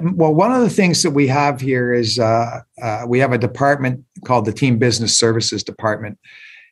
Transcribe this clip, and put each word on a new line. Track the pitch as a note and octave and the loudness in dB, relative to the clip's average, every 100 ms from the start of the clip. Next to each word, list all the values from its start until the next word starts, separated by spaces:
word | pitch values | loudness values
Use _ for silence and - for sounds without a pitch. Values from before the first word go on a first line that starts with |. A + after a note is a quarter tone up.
Well, | E3 F#3 D#3 | -4 2 2
one | D#3 G#3+ | 4 2
of | B3+ | 2
the | A#3 | 2
things | - F#3 D#3+ | 2 2 2
that | E3+ | 0
we | C#3+ C3+ | 2 2
have | C#3+ C#3+ C3+ | 2 0 -2
here | C3 B2+ B2 | -2 0 0
is, | A#2+ A2 A#2 | 0 0 0
uh, | A2+ A#2 A#2+ A#2 - - | 2 2 0 -6 -16 -10
uh, | A#2 G#2+ A#2+ | -8 -6 -2
we | B2 | 0
have | C3+ | 2
a | B2 | 0
department | B2 - C#3 C#3+ B2+ B2+ - - - | -2 0 0 0 -2 -6 -12 -14 0
called | B2 A2 | 0 0
the | |
Team | G#2 C3+ A#2 | 0 0 2
Business | B2+ G#2 G#2+ - | 2 0 0 2
Services | A#2 A2+ A2+ G#2 | 2 0 -2 -6
Department. | - G#2 A2 G#2 G#2 - - - - - - | -8 -6 -4 -4 -8 -16 -20 -20 -20 -20 -20